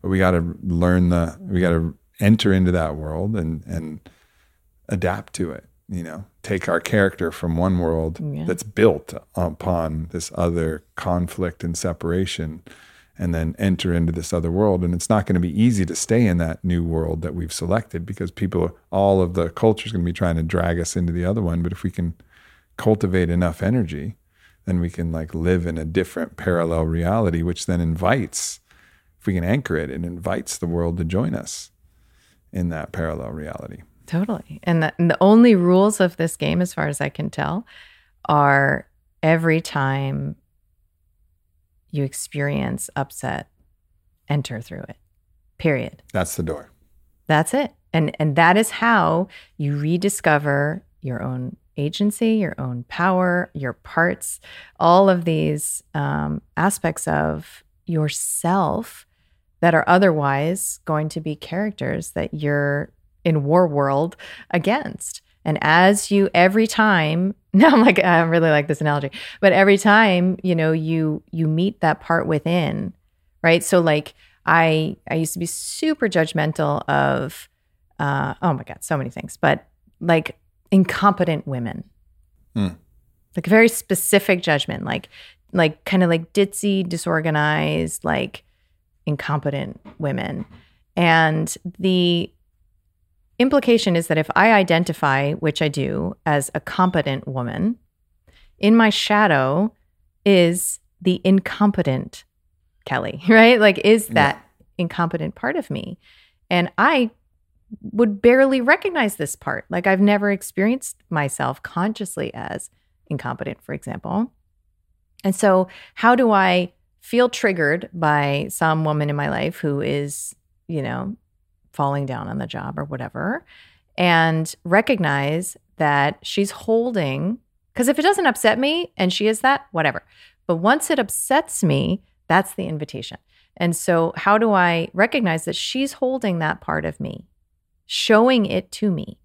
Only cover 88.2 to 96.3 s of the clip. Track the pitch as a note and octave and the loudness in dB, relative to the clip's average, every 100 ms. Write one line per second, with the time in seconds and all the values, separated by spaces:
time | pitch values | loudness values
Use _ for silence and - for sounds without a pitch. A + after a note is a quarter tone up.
88.2 | - - _ _ _ _ _ _ - D3 | -4 -10 _ _ _ _ _ _ -8 -6
89.2 | - D3 C#3+ C#3 - - - - D3 B2 | -4 -4 -4 -6 -8 -12 -20 -8 -6 -4
90.2 | G2+ - - - _ _ _ - F3 E3 | -6 -8 -12 -18 _ _ _ 0 4 4
91.2 | D#3+ D#3 D#3+ - F3+ - F#3 F#3 F3 E3+ | 4 0 -4 -8 -14 -4 0 2 2 0
92.2 | - _ _ _ _ _ _ _ _ _ | -4 _ _ _ _ _ _ _ _ _
93.2 | _ _ B3+ C#4 - A#3 G#3 E3+ E3 D#3 | _ _ 2 2 4 2 4 0 0 0
94.2 | D3+ - G#3+ G#3+ F#3 E3 F3 D#3+ D3 C3+ | 2 4 6 6 4 2 0 0 0 2
95.2 | C#3+ D3+ D#3+ D3+ D#3 D3 C3 - E2+ - | 0 -2 -2 0 -2 -2 -4 -4 -6 -6
96.2 | - | -2